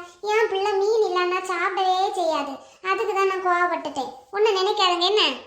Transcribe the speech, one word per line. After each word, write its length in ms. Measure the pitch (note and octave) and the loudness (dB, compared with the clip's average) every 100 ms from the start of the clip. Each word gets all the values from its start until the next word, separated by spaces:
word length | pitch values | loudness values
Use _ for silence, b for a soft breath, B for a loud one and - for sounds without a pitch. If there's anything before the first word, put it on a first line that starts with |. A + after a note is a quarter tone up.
| F4 B G#4 | -8 B -2
என் 200 | G#4+ A4+ | 0 2
பிள்ளை 220 | F#4+ G4+ G4 | 0 0 0
மீன் 240 | G4+ A4+ G4 | 2 2 2
இல்லைன்னா 320 | F4+ F4+ F#4 F#4 | 0 0 -2 -4
சாப்பிடவே 580 | F4 F#4 F#4+ F#4 F#4 G4 F#4 | -4 -2 0 0 2 0 0
செய்யாது, 340 | E4 D4+ C#4 C4+ B B F#4 | 0 0 -4 -8 B B -4
அதுக்கு 220 | G4 G#4 | -2 -2
தான் 160 | G4 G4 | 0 0
நான் 140 | F#4+ F4+ | 0 0
கோவப்பட்டுட்டேன். 640 | F4 F4 D#4+ D4+ - - - - - | 2 0 -2 -6 -8 -8 -10 -6 2
ஒண்ணும் 220 | G#4+ F#4+ | 2 4
நினைக்காதுங்க 460 | F#4+ G#4 F#4+ F4 F4+ | 2 2 2 2 2
என்ன? 120 | G#4 E4 B3+ | 2 2 -2